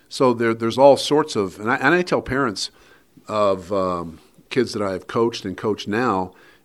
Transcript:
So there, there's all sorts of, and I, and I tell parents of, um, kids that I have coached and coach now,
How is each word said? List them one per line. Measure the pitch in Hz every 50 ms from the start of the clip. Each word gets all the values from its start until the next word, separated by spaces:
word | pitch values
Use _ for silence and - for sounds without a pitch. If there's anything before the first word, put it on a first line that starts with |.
| _ -
So | - - 139 127 120
there, | 113 117 113 113
there's | 113 117 113 110
all | 123 135 143 131
sorts | 127 - - 147 151 151 151 -
of, | 110 98 92 82 95
and | 104 113
I, | 131
and | - 131 143 170
I | 180
tell | 180 - 160 120
parents | - - 127 139 139 117 95 - - - _ _ - - - _ _ _ _ - _ -
of, | 107 107 104 98 95 92 87 87
um, | 104 95 92 92 90 87 85 82 80 - - _ _ _ - -
kids | - 131 117 - -
that | 107
I | 104 98
have | 95 90 -
coached | - - 120 117 117 117 - -
and | 98 90
coach | - - 110 98 - -
now, | 101 101 117 127 120 98 95 92 92 - - - - - _ _